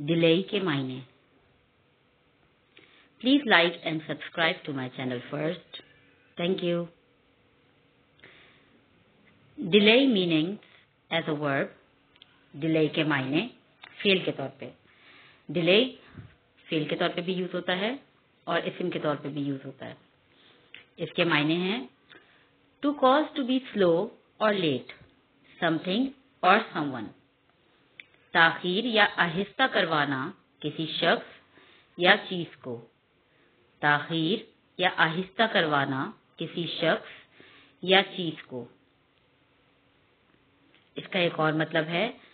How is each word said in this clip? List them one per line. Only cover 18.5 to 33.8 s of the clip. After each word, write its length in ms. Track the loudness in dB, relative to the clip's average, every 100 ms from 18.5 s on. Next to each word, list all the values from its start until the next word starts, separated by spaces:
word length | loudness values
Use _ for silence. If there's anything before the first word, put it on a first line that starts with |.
| -4
इसम 320 | -4 -6 -6
के 80 | -4
तौर 180 | -4 -4
पे 120 | -6
भी 120 | -6
यूज़ 220 | -6 -6
होता 220 | -10 -16 -16
है। 100 | -18 _ _ _ _ _ _ _ -20 -20 -12
इसके 260 | -8 -2
मायने 300 | 0 2 2
हैं 340 | 0 0 -4 -8 _ _ -20 _ _ _ _ _ _
to 100 | -4
cause 420 | 2 4 4 2 -4
to 60 |
be 160 | -2 -2 -2
slow 340 | 2 4 4 0 -8 _ _
or 100 | 0
late 400 | 2 0 -2 -6 -20 -20 _ _ _ _ -4
something 420 | 0 0 -2 -2 -2 -6 _ _
or 140 | 4 4
someone। 460 | 4 -6 -6 -6 -10 -16 _ _ _ _ _ _ _ _ -20 _ _
ताखीर 540 | 4 4 4 -2 -2 0
या 180 | 2
आहिस्ता 600 | 2 2 0 0 -6 -2 0
करवाना 680 | 0 0 0 0 -2 -6 -10 _ _
किसी 240 | -10 -6 -8
शख्स 400 | -2 0 0 -2 -20 _ _ _ _ _ 0
या 180 | 4 4
चीज 380 | 2 -8 -8
को। 220 | -10 -12 -12 -14 _ _ _ _ _ _ _ _ _